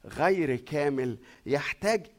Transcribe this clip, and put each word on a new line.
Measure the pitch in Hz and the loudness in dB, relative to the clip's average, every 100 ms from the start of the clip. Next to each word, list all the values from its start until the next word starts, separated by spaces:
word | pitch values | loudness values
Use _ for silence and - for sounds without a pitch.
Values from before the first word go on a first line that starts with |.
غير | - 127 170 190 147 123 | -12 0 2 4 2 -2
كامل | 123 147 147 135 127 113 - - - | -2 0 0 0 -2 -6 -12 -16 -2
يحتاج | 139 - - 196 226 - | -2 -2 -2 0 0 -2